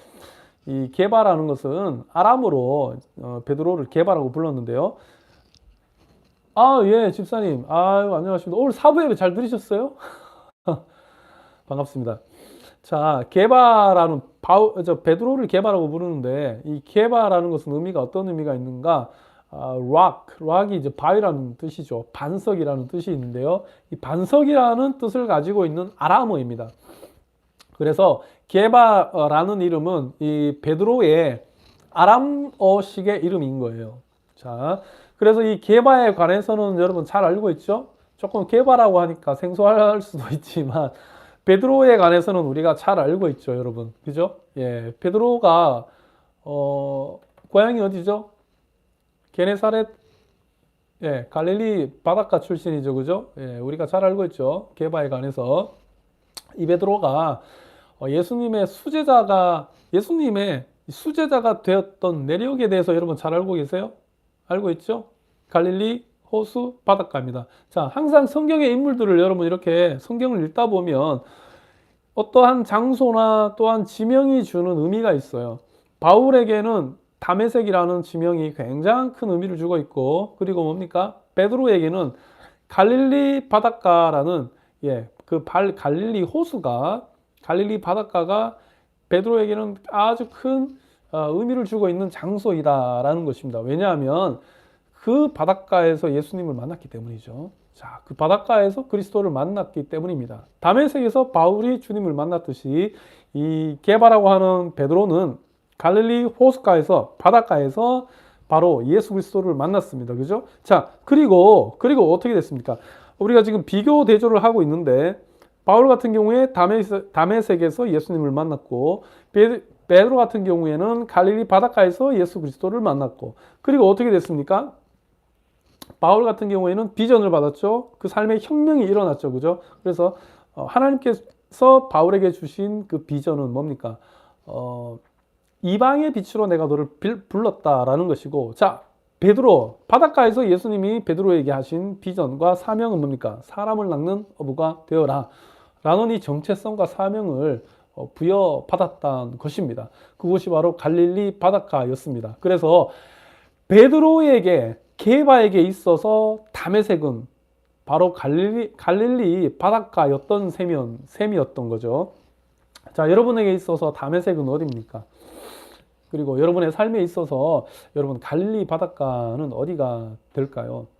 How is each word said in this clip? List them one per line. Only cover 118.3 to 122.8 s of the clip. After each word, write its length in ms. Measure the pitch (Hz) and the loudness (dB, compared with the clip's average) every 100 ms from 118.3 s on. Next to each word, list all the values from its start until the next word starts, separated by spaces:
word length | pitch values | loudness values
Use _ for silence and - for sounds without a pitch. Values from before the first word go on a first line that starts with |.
만났고 720 | 135 160 143 - 123 143 196 - _ _ | -2 -4 -8 -8 -4 -2 -4 -8 _ _
베-, 300 | 202 226 240 - _ - | 4 4 2 -10 _ 6
베드로 280 | 180 220 254 | 6 8 4
같은 280 | 233 226 | 2 0
경우에는 640 | 190 170 160 151 202 233 233 | -2 -2 0 -2 -2 -4 -2
갈릴리 400 | - 185 214 220 | 0 2 0 0
바닷가에서 680 | 190 240 240 185 175 269 247 | 2 2 2 2 2 -2 0
예수 200 | 175 196 | -2 -4
그리스도를 400 | 151 131 185 226 | -10 -8 -6 -4